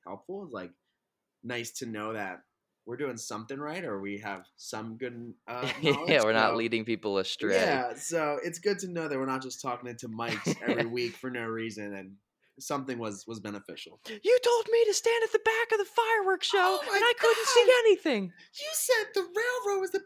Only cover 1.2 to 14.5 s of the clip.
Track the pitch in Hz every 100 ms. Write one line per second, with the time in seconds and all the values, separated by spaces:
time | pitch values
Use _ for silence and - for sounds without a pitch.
1.2 | _ _ 117 120 113 - 120 107 110 110
2.2 | 95 87 _ _ _ _ 110 123 143 117
3.2 | - 107 113 139 147 175 160 98 101 101
4.2 | 107 95 - _ - 110 110 113 127 117
5.2 | 117 - - 123 - - 156 143 175 151
6.2 | 110 110 110 113 113 113 110 110 107 98
7.2 | 95 - 104 95 90 135 123 120 - 165
8.2 | 151 147 170 165 208 190 185 170 156 135
9.2 | 135 131 131 - 135 120 123 117 117 110
10.2 | 117 110 165 - 120 117 117 123 120 120
11.2 | 127 120 113 113 113 107 104 98 95 98
12.2 | _ _ _ - - 143 135 120 110 98
13.2 | - 113 107 101 - - - - - 214
14.2 | 403 494 480